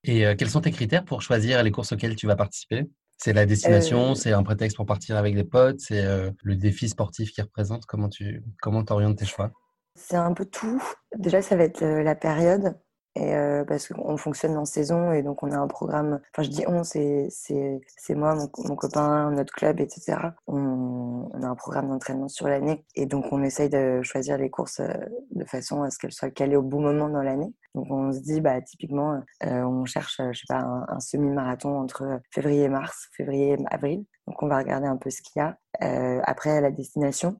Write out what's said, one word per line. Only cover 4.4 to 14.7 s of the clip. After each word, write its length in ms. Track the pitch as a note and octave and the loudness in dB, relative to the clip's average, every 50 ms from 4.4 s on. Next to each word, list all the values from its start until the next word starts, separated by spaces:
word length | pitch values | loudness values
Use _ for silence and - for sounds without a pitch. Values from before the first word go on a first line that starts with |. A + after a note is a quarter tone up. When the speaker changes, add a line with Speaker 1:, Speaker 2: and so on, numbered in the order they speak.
| F#2+ | 4
Speaker 1:
prétexte 340 | G2+ G#2+ - A2 A2 G#2+ | 2 0 0 0 -2 0
pour 80 | - G#2 | -2 -2
partir 320 | - G#2 G2+ - - A2 | -2 -2 -2 -2 -2 0
avec 180 | G#2+ G#2 G#2 G2+ | 2 2 2 2
des 80 | G2+ G2+ | 2 0
potes, 380 | - - B2+ B2+ C3 C#3 C#3 | 4 6 6 6 6 4 -2
c'est, 240 | - - G#2+ G2+ G2 | -6 -2 0 2 2
euh, 260 | G2 G2 F#2+ F#2+ F#2+ G2 _ | 2 2 2 0 -2 -4 _
le 140 | - G2+ G2 | -2 -2 0
défi 320 | F#2+ G2 G#2+ G2 - A#2+ | 4 4 2 2 2 -2
sportif 460 | A2 - - A2 - - - A2 G#2 - | -4 0 -2 -2 -2 -2 -6 -6 -6 -4
qu'ils 100 | - G#2 | -6 -6
représentent. 420 | G#2 _ - G#2 G2 A#2 A2+ - | -6 _ -4 -2 -2 -2 -6 -6
Comment 220 | - - G#2+ G#2 | -6 -4 -2 -2
tu, 340 | G#2 G2+ - G#2 G2+ G#2+ A2+ A2+ A2+ G2+ - | -2 -4 -6 -8 -8 -8 -8 -10 -14 -12 -6
comment 200 | - G#2+ G#2+ A2 G#2+ | -2 0 0 0 2
t'orientes 320 | - G#2+ G#2 G#2 G#2+ G#2 | 2 2 4 4 4 2
tes 80 | G2+ G#2+ | 2 -2
choix ? 260 | G2+ - - G2+ A2 - _ _ _ _ _ _ _ _ | -6 -2 -4 -4 -4 -6 _ _ _ _ _ _ _ _
Speaker 2:
C'est 220 | - - - F3+ | -20 -6 -2 0
un 160 | F3 E3+ F3 | 2 2 2
peu 140 | F3 F3 G3 | 0 -2 -4
tout. 360 | F#3+ - - - A3 A#3+ C4+ - - - _ _ _ - | -8 -6 -6 -4 -2 -2 -2 -4 -6 -10 _ _ _ -10
Déjà, 240 | A3 F3+ F3 E3+ F#3+ | -2 0 4 4 4
ça 160 | F#3+ - G3+ | 4 4 4
va 80 | E3+ E3+ | 6 6
être, 180 | D#3+ F3+ - E3 | 4 4 0 0
euh, 180 | D#3 D#3 D#3 | 2 2 2
la 140 | D3+ D#3 D3+ | 2 2 0
période. 640 | D3+ - D#3+ D3+ D#3 E3+ F3 F#3 G3+ G3 F3+ - - _ _ _ _ _ _ _ | 2 0 0 2 4 6 6 6 4 2 0 -2 -4 _ _ _ _ _ _ _
Et, 200 | - D3+ D3 D3+ | -4 -2 0 0
euh, 300 | D3 D3 C#3+ C#3+ C#3+ C#3+ | 2 2 2 0 0 0
parce 240 | - D3+ D3 - - | -2 -2 -4 -4 -8
qu'on 260 | - - - - D3+ | -10 -8 -4 -4 -4
fonctionne 380 | D3+ - D#3 D3 - - D#3+ D#3 | -2 -4 -6 -4 -2 0 0 0
en 100 | D3+ D3+ | 0 -4
saison 460 | D3 | -4